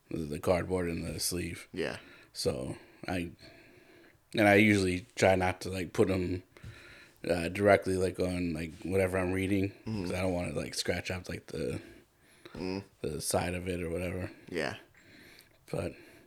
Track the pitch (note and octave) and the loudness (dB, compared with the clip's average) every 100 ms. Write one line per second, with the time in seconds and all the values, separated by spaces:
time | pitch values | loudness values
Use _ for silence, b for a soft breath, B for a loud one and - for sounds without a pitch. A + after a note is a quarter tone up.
0 | - - D2+ D2+ F#2+ F2+ F2+ F#2 E2+ E2+ | -10 -8 -6 -2 2 2 2 -2 -2 -4
1 | E2+ - - F2 F2 - - F2+ C#2+ - | -6 -4 -4 -4 -4 -8 -10 -4 -4 -6
2 | b b b - - C2+ B1 - b b | b b b -6 -2 -2 -4 -8 b b
3 | - F#2 E2+ - b b b b b b | -6 -4 -6 -10 b b b b b b
4 | b b _ - G#2 G2+ G#2+ G2+ F#2 F2+ | b b _ 4 8 10 8 6 4 0
5 | - - G2 F#2+ F#2 - F#2 F#2 E2+ - | -6 4 6 6 2 -2 -6 -6 -2 2
6 | F#2+ F#2 F2+ F#2 - B B B B B | 2 2 0 -4 -8 B B B B B
7 | B B D#2+ F2 E2+ F#2 G2+ G2 F#2+ F#2 | B B -2 0 -2 2 6 6 4 0
8 | F#2 E2 F2+ F2+ F2 D#2 E2 D#2 E2 F#2+ | 0 0 -2 0 -2 -4 -6 -8 -2 0
9 | F#2 F#2 F2+ F#2+ F#2+ G2 G2 - A2 G#2+ | 2 0 0 0 0 0 0 -4 -8 -6
10 | F2+ F2+ F#2+ F2 F2+ D2 C#2 - - F2 | -4 -2 -2 -2 -2 -6 -6 -6 -4 -4
11 | - F#2 - - - - C#2 E2+ B B | -4 -6 -8 -12 -8 -6 -4 -6 B B
12 | B _ b b b - F#2 F#2+ - _ | B _ b b b -8 -6 -6 -8 _
13 | - - - F#2 F2 F2+ F2+ F2 E2+ E2+ | -8 -6 -2 -2 -2 -4 -4 -4 -4 -4
14 | F2+ F#2 F#2 - - E2+ C2+ - - b | -4 -6 -8 -12 -10 -6 -4 -6 -14 b
15 | b b b b b b - - F#2 - | b b b b b b -8 -6 -6 -8
16 | b b | b b